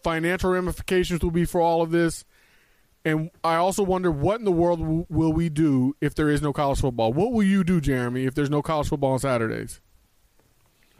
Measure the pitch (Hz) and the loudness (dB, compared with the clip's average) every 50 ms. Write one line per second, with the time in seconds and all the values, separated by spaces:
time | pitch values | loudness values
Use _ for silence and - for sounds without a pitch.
0 | - 170 165 160 165 170 185 185 - 185 185 180 180 170 - - - - 190 180 | -4 -4 -2 0 0 -2 -2 0 0 0 0 0 -2 -4 -6 -6 -4 0 0 0
1 | 175 160 175 156 180 175 165 175 170 - - 175 165 170 165 165 165 160 170 170 | 0 0 -2 -2 -2 0 0 0 0 0 0 0 2 2 2 0 0 0 2 2
2 | 170 165 - - - _ _ _ _ _ _ _ _ _ _ _ _ _ _ _ | 2 0 -2 -6 -14 _ _ _ _ _ _ _ _ _ _ _ _ _ _ _
3 | - 160 156 156 160 170 _ - - 165 165 165 180 196 185 214 196 185 185 185 | -4 -2 -2 -2 -4 -6 _ -6 -2 0 2 2 2 2 0 0 0 0 0 0
4 | 180 175 151 139 147 185 220 233 220 196 175 165 175 175 175 165 160 160 160 165 | 0 0 0 0 0 0 0 0 0 0 2 2 2 2 2 0 -2 -2 -2 -2
5 | 180 - 156 160 160 160 156 160 165 165 147 151 160 147 135 127 127 139 - - | -4 -2 -2 0 0 2 2 0 0 -2 0 2 2 2 4 2 2 0 -2 -2
6 | 151 139 - 156 151 147 147 139 151 147 135 151 143 139 131 - 139 131 120 117 | -4 -4 -2 0 0 2 2 0 0 -2 -2 0 0 0 0 0 0 -2 0 0
7 | 110 113 127 156 208 262 240 214 202 190 202 196 175 170 185 165 135 143 131 127 | 0 0 2 2 0 0 0 2 2 2 2 2 2 2 0 0 2 0 0 0
8 | 123 120 123 131 131 131 - 147 147 139 147 147 - - 160 147 139 - 156 139 | 0 -2 -2 -2 -2 -2 -2 -2 -2 0 0 -2 0 0 -2 -2 0 -2 -2 0
9 | 139 131 131 127 135 135 123 117 113 113 113 110 110 - - - _ _ _ _ | 0 0 0 0 0 0 0 0 0 -2 -4 -6 -8 -10 -14 -18 _ _ _ _
10 | _ _ _ _ _ _ _ _ _ _ _ _ _ _ _ _ _ _ _ | _ _ _ _ _ _ _ _ _ _ _ _ _ _ _ _ _ _ _